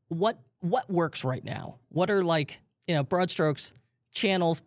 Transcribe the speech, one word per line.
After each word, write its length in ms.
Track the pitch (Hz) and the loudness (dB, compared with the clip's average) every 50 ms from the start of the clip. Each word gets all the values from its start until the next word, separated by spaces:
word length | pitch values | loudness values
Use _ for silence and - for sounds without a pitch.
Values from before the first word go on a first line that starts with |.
| _ _ | _ _
What, 320 | 165 165 190 220 220 - - _ _ _ | -4 -2 0 0 -2 -2 -12 _ _ _
what 280 | - 170 196 254 - - | -4 -2 0 -2 -2 0
works 340 | 196 170 170 151 - - - | 0 0 0 0 -2 -4 -4
right 200 | 131 127 123 - | -2 -4 -4 -6
now? 320 | - - - - - - - _ _ | -8 -8 -8 -10 -12 -16 -18 _ _
What 200 | - 156 180 185 | -2 0 0 2
are, 140 | 208 196 185 | 2 2 2
like, 380 | 170 165 156 147 - - - _ _ _ _ _ - | 2 2 2 0 -2 -6 -16 _ _ _ _ _ -2
you 80 | 170 | 0
know, 80 | 147 139 | 0 0
broad 260 | - 190 175 185 180 | 0 2 0 2 0
strokes, 440 | - - 165 156 147 - - - - - _ _ _ _ _ _ | 0 0 2 0 0 0 -4 -8 -8 -14 _ _ _ _ _ _
channels, 500 | _ - - 202 190 185 175 165 165 - - | _ -2 0 2 2 2 2 2 0 0 -4